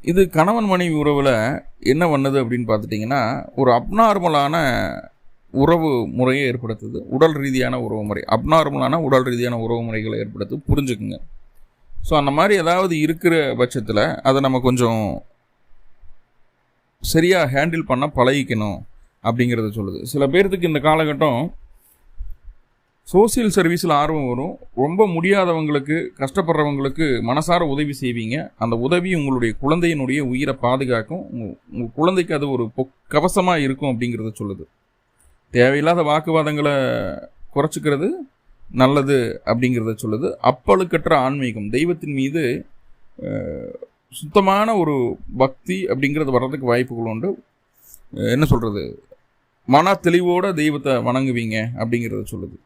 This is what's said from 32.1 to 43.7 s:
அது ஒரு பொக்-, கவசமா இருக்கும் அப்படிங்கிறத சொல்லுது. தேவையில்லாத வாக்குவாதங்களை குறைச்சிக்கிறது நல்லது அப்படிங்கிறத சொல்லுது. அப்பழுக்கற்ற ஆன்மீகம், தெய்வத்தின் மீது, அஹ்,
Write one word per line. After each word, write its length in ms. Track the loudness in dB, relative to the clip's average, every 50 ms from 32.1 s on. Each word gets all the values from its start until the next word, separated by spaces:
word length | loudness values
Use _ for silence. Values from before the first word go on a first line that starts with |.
| 2 2 0 -2 -2
அது 140 | -4 -2 -2
ஒரு 200 | -2 -4 -4 -4 -4
பொக்-, 360 | -6 -8 -8 _ _ _ 0
கவசமா 440 | 0 2 2 2 0 2 2 2 2
இருக்கும் 440 | 0 0 -2 -2 -2 -2 -4 -2 -2
அப்படிங்கிறத 320 | -4 -4 -4 -6 -6 -8 -8 -8
சொல்லுது. 220 | -8 -8 -8 -10 -12 _ _ _ _ _ _ _ _ _ _ _ _ _ _ _ _ _
தேவையில்லாத 500 | 2 4 4 6 4 4 2 2 2 2
வாக்குவாதங்களை 720 | 2 2 2 0 0 2 0 2 2 2 0 0 0 2 2 2 0 0 -2 -2 -4 -6 -8 -10 -14 -18 _ -20 -18 -6 -2
குறைச்சிக்கிறது 540 | -2 -2 0 -2 -2 -2 -2 -2 0 -2 -4 -4 -6 -10 _ _ _ _ _ -20 _ -20 -10
நல்லது 680 | 2 4 4 4 4 2 2 2 2 2 2 0 -4 -8 _
அப்படிங்கிறத 500 | -2 0 0 2 0 0 0 -2 -4 -4 -4
சொல்லுது. 340 | -4 -4 -4 -2 -2 -4 -4 0 2
அப்பழுக்கற்ற 680 | 2 2 2 _ 2 2 2 4 0 -2 -2 0 2 2
ஆன்மீகம், 560 | 2 2 2 0 -2 -4 -4 -4 -6 -6 -2
தெய்வத்தின் 440 | -2 0 0 0 -2 -4 -4 -6 -4
மீது, 520 | -2 -2 -2 -2 -2 -2 -2 -2 -4 -6 -12 -20 -20 _ -20 -20 _ -20 -20 -18 -12
அஹ், 540 | -10 -8 -8 -6 -6 -8 -10 -10 -12 -12